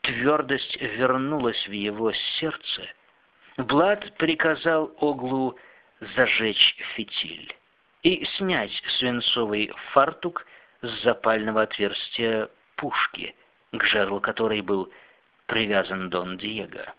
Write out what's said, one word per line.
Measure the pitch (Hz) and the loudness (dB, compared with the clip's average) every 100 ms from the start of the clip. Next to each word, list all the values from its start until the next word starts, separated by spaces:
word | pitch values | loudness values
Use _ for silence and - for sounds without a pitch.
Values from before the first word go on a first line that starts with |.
твердость | - 120 131 151 131 135 - - | -4 0 2 2 0 -4 -4 -6
вернулась | 131 110 127 131 135 151 120 104 98 | -6 0 2 2 0 0 0 -2 -4
в | |
его | 104 104 104 110 98 - - | -4 -4 0 0 0 -4 -4
сердце, | 160 - - - 95 - _ _ _ _ - - | -4 -6 -8 -10 -10 -18 _ _ _ _ -12 -6
Блад | 120 139 185 202 - - | 2 4 6 2 -2 -2
приказал | 160 160 165 147 165 160 156 - | 0 2 2 2 2 2 0 0
Оглу | 151 135 127 131 131 - - - _ _ 104 - | 0 0 0 0 0 -2 -20 -20 _ _ -6 2
зажечь | 120 - 110 98 - - - | 4 4 2 4 4 4 -10
фитиль | - 107 - 85 80 - - _ _ _ _ | -8 -6 -6 -8 -12 -16 -20 _ _ _ _
и | 170 185 - - | 2 2 -2 -2
снять | 190 160 104 - - - | 0 0 -2 -6 -4 -2
свинцовый | 127 120 - 123 110 104 107 - - | 0 0 0 0 0 0 -2 -6 2
фартук | 139 139 - 175 - - - - _ | 4 4 0 -6 -6 -12 -20 -20 _
с | 120 110 | -10 0
запального | 117 113 113 110 107 110 | 2 2 2 2 2 2
отверстия | 107 - 101 - - - 113 110 107 _ _ - | 0 0 -2 -2 -8 -2 0 0 -4 _ _ -8
пушки, | 143 - - - - - _ _ _ | -4 -2 -2 -4 -14 -14 _ _ _
к | 113 | 0
жерлу | - 107 98 101 | 2 2 0 0
которой | 107 107 113 107 | -2 0 0 0
был | 95 98 90 - - _ _ _ - | 0 -2 -2 -10 -20 _ _ _ -4
привязан | 110 107 101 90 95 92 | -2 2 2 2 -4 -2
Дон | 90 90 92 | -2 -4 -6
Диего. | 104 107 90 - - | -8 -8 -10 -12 -14